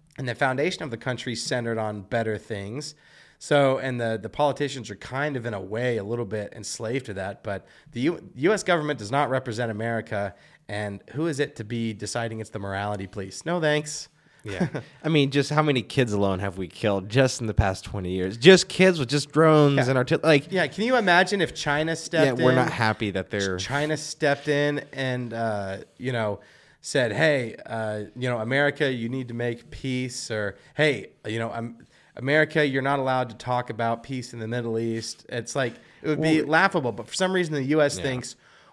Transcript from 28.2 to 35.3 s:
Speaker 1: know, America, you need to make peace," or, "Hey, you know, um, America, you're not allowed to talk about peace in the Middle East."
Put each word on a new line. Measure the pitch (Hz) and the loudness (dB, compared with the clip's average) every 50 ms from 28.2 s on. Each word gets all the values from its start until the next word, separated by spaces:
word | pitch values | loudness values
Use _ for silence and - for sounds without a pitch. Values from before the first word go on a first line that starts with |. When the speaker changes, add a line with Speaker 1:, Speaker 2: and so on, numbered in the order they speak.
| 127 127 | -4 -2
Speaker 1:
know, | 120 113 | -2 -2
America, | 110 117 131 139 147 143 139 - 151 135 131 | -2 0 0 2 2 0 0 0 -2 -2 -2
you | 120 113 117 | -2 -4 -4
need | 131 131 127 120 | -4 -6 -8 -8
to | 117 | -6
make | 117 120 120 120 120 - - | -4 -4 -4 -4 -6 -10 -16
peace," | - - - 135 127 127 127 123 - - - - | -16 -10 -6 -4 -4 -2 -4 -4 -6 -10 -8 -6
or, | 110 107 104 98 95 - - - - | -4 -4 -4 -4 -6 -10 -18 -10 0
"Hey, | - 151 151 131 101 98 - _ _ - | 2 4 4 2 0 -4 -12 _ _ -8
you | 110 107 113 | -6 -4 -4
know, | 113 113 | -4 -4
um, | - 117 117 120 - - - _ _ _ _ _ - | -4 -6 -8 -8 -10 -14 -20 _ _ _ _ _ -14
America, | - 120 135 147 156 156 156 156 160 151 | -8 -2 2 4 4 4 4 4 2 2
you're | 143 131 135 131 | 2 2 0 0
not | 139 143 139 | 0 0 0
allowed | 131 131 131 127 127 113 | 0 0 0 0 0 -2
to | 104 | -6
talk | - - 131 123 123 120 - | -10 -4 -2 -2 -2 -2 -4
about | 117 107 120 113 117 117 - | -4 -2 0 0 0 -2 -4
peace | - 135 127 120 - - | -8 -8 -8 -8 -10 -10
in | 120 | -8
the | 110 110 | -6 -4
Middle | 120 123 117 117 113 113 | -4 -4 -2 -2 -2 -2
East." | 117 117 113 113 110 - - - - - | 0 -2 -2 -4 -6 -8 -12 -14 -12 -8